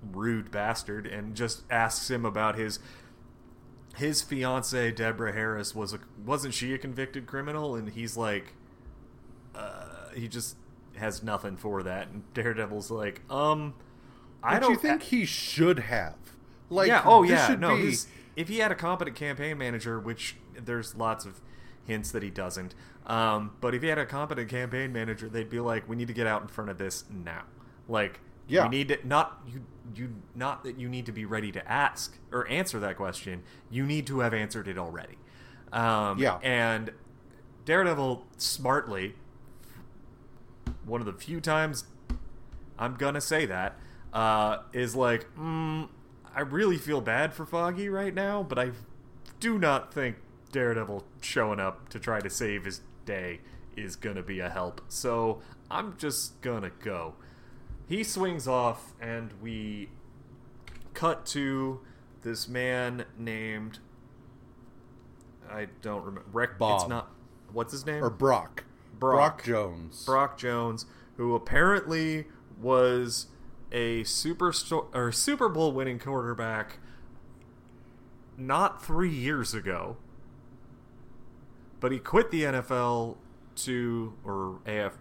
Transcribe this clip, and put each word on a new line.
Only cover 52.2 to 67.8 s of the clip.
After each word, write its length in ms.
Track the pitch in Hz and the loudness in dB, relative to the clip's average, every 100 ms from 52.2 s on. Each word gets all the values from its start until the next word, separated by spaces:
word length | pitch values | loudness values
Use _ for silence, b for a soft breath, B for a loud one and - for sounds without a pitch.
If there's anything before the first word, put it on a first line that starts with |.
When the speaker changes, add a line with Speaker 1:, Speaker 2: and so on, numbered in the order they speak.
Speaker 1:
to 80 | 98 | -2
save 360 | - 113 101 95 | -2 -2 -2 -4
his 160 | 95 - - - | -8 -14 -14 -6
day 360 | 98 90 82 B B B - | -6 -4 -8 B B B -10
is 200 | 98 87 | -10 -8
gonna 280 | 113 95 | -6 -6
be 160 | 87 95 | -6 -4
a 100 | 90 | -4
help. 320 | 92 90 - - | -2 -4 -6 -10
So 540 | - 127 117 113 107 B B - | -4 0 2 2 0 B B -6
I'm 260 | - 214 175 | -4 -4 -4
just 420 | 151 131 - - | -4 -2 -4 -6
gonna 300 | 127 113 95 | -4 -4 -6
go." 440 | - 110 92 82 - B B B B B B - | -8 -6 -6 -6 -12 B B B B B B -4
He 160 | 190 | -4
swings 440 | 220 190 185 170 127 | -2 0 0 0 2
off, 460 | 127 120 - - - | 4 4 0 -10 -12
and 340 | 117 117 113 101 | -8 -6 -8 -10
we 480 | 113 110 107 104 98 - - - - - - - - - - | -8 -6 -6 -8 -10 -14 -20 -20 -20 -20 -20 -20 -16 -14 -12
cut 320 | - 165 160 - | 0 0 0 -4
to 540 | 147 139 135 135 131 B B B - | -2 0 0 -2 -4 B B B -10
this 260 | 117 113 - | -8 -6 -4
man 580 | 123 127 127 123 123 113 - | -2 0 0 -2 -4 -10 -8
named, 600 | 117 110 110 107 110 - - - - - - - - - - - - - - - - - - | -6 -6 -6 -6 -8 -12 -18 -20 -20 -20 -20 -20 -20 -20 -20 -20 -20 -20 -20 -20 -20 -20 -12
I 180 | 107 104 - | -10 -10 -10
don't 240 | 110 104 95 | -6 -6 -6
remember. 220 | 98 - | -12 -4
Rec-, 260 | 110 120 98 | 0 0 4
Speaker 2:
Bob. 220 | 110 101 | 4 6
Speaker 1:
it's 80 | 87 | 4
not, 220 | 120 - - - - - | -2 -6 -16 -20 -20 -6
what's 200 | 110 117 | -4 -2
his 140 | 139 | -4